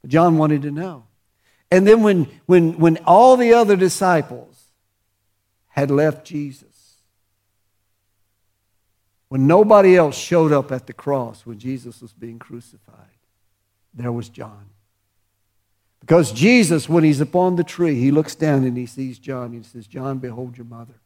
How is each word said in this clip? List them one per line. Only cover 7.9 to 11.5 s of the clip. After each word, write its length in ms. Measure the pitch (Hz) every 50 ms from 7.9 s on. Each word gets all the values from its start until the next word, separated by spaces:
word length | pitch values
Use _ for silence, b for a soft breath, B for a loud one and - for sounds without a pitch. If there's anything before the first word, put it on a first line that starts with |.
| _ _ _ _ _ _ _ _ _ _ _ _ _ _ _ _ _ _ _ _ _ _ _ _ _ _ _ _
when 160 | 135 131 131
nobody 500 | 143 165 202 214 214 220 202 196 185 185
else 220 | 180 165 147 131
showed 340 | - - - 175 170 160 151
up 200 | 151 139 135 143
at 160 | 131 127 _
the 60 | - -
cross 520 | - - 143 139 135 123 117 107 _ _
when 140 | 117